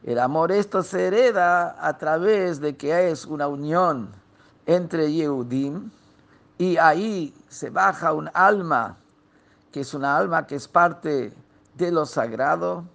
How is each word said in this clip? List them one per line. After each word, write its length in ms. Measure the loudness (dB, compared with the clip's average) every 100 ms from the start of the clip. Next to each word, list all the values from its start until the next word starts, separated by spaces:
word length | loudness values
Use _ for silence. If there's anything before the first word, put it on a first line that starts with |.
El 160 | -2 0
amor, 340 | 0 2 2
esto 300 | 2 0 -2
se 260 | -2 -2 0
hereda 680 | 2 2 4 2 2 0 -4 -4
a 120 | -4
través 600 | -2 0 2 2 0 -2
de 160 | -6 -4
que 340 | -2 2 2
es 160 | 0 -6
una 220 | -6 -4
unión 600 | -4 -2 0 2 0 -6 -14 _ _ _ _
entre 480 | 0 0 0 -2 0
Yehudim, 800 | 0 0 -2 -2 -4 -4 -6 -12 _ _ _ _ _ _ _
y 200 | 0 6
ahí 580 | 6 6 0 -4 -6 -10 _
se 220 | -12 -6
baja 420 | 2 2 2 -2
un 180 | -2 -4
alma, 640 | 2 4 4 0 0 -2 -8 _ _ _ _ _ _ _
que 80 | -10
es 120 | -8
una 220 | -4 0 0
alma 300 | 0 -2 -4
que 100 | -10
es 120 | -2
parte 640 | 2 2 0 -4 -4 -4 -12 -20 _ _
de 160 | -6 -2
lo 160 | 0 -2
sagrado 760 | -2 -4 -2 0 0 -2 -6 -10